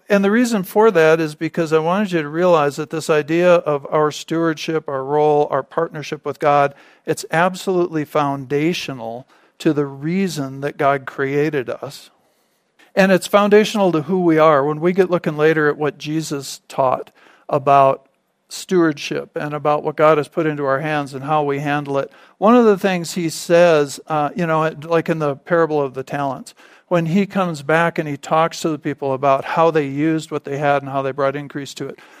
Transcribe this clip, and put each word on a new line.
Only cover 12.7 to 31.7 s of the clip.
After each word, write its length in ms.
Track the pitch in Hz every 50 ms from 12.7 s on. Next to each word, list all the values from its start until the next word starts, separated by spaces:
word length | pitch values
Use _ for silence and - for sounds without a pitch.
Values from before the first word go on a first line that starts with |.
| _ _ _ _ -
And 160 | 196 190 190
it's 160 | 190 170 -
foundational 640 | - - 202 208 208 208 214 214 208 - 214 196 180
to 120 | 165 160 139
who 180 | 156 190 185
we 160 | 175 170 160
are. 260 | 156 156 160 151 139 139
When 160 | 151 151 151
we 140 | 160 180 185
get 160 | 190 185 180
looking 260 | 180 170 - 170 151
later 320 | 151 151 160 160 156 151
at 100 | 147 143
what 200 | 147 151 143 139
Jesus 640 | 147 147 151 156 160 156 156 151 139 131 - - - _
taught 440 | - - - 135 127 135 - - - _ _ _ _ _ _ _ -
about 580 | 156 147 135 143 139 139 135 135 135 - _ _ _ _ _ _ _ _ _ -
stewardship 840 | - - - - 190 180 165 160 147 - - - 151 143 139 - -
and 180 | 165 156 147 151
about 300 | 147 143 151 147 151 -
what 140 | 156 147
God 220 | - 156 156 160 151
has 80 | 139
put 180 | - - 180 160
into 180 | 156 151 147 143
our 140 | 135 135 135
hands 340 | 156 151 151 143 143 139 139
and 100 | 135 139
how 200 | 147 156 151 147
we 160 | 143 139 139
handle 380 | 147 147 143 147 143 143 139
it, 140 | 139 139 - - - _ _ _
one 180 | - 190 214 240
of 100 | 247 233
the 120 | 220 202
things 360 | 180 - 196 185 175 170 - -
he 160 | 185 170 160
says, 720 | - - - - 170 170 175 175 160 147 147 139 127 - -
uh, 220 | - 160 151 147 143 -
you 100 | - 175
know, 260 | 160 160 156 156 160 - 151 147
like 260 | 165 170 165 160 -
in 100 | 170 160
the 160 | 151 147 139
parable 460 | 131 _ - 180 170 165 156 151 147
of 140 | 143 135 123
the 80 | 135 131
talents, 500 | - - 143 143 139 - - 240 - - _ - _ _ _ _
when 200 | - 180 175 170
he 180 | 165 160 208 190
comes 380 | 196 - 196 185 180 160 139 139
back 340 | 143 156 165 170 170 -
and 100 | - 160
he 100 | 147 139
talks 420 | 135 - - 160 160 165 160 - -
to 100 | - 165
the 80 | 156
people 360 | 139 - 156 139 - 143 139 131
about 300 | 127 143 139 135 139 -
how 280 | - - 165 160 165
they 160 | 156 160 143
used 420 | 135 135 143 151 160 160 160 151 -
what 140 | 156 147 -
they 160 | 143 139 139
had 240 | 151 143 143 139 139
and 80 | 135
how 100 | 135 139
they 100 | 135 135
brought 240 | 127 143 139 135 139
increase 380 | 147 147 131 - 147 139 131